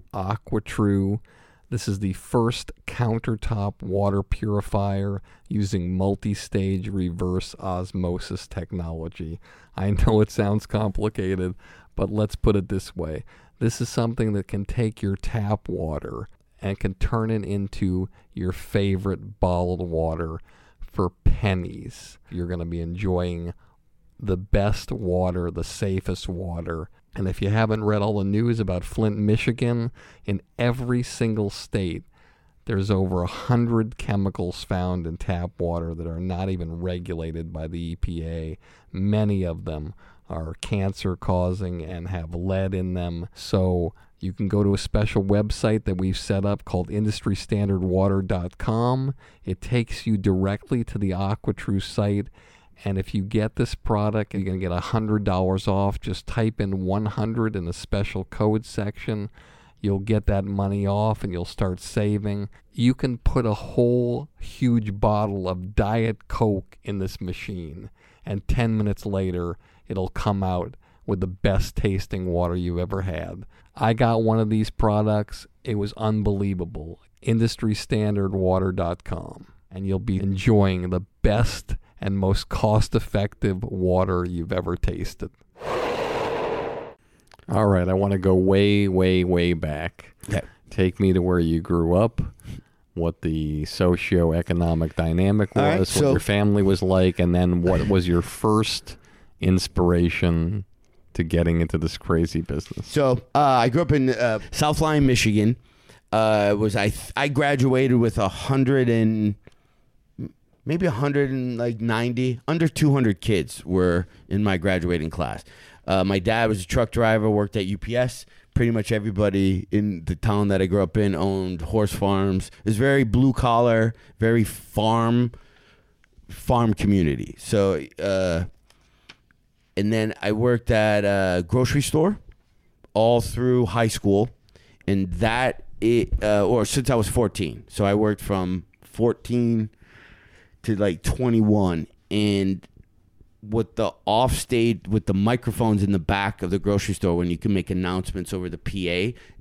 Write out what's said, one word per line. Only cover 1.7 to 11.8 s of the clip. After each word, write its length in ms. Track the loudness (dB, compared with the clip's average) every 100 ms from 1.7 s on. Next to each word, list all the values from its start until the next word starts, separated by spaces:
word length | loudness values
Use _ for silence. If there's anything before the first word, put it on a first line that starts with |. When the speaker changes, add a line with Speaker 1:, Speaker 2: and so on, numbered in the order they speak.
| -6 -4
Speaker 1:
is 120 | -4
the 140 | -4
first 600 | -6 -2 0 0 -2 -10 -14 -14
countertop 960 | -4 -2 -2 -2 -4 -2 -2 -4 -6
water 400 | -6 -2 0 0
purifier 1000 | -2 -4 -2 -2 -2 -2 -2 -2 -4 -6 -10 -20 -6
using 480 | -4 -2 -2 -2 0
multi-stage 920 | 0 0 -2 -6 -4 -4 -2 -2 -4
reverse 640 | -4 -4 -2 -2 -2 -4 -10
osmosis 840 | -8 -6 -6 -4 -2 -4 -6 -10 -8
technology. 920 | -10 -8 -8 -6 -8 -10 -10 -12 -12 -16 -20 -16
I 180 | -6 -2
know 280 | 2 4 4
it 120 | 4
sounds 340 | 2 0 0 -2
complicated, 880 | -2 -2 -2 -2 -2 -2 -2 -2 -6 -16 -20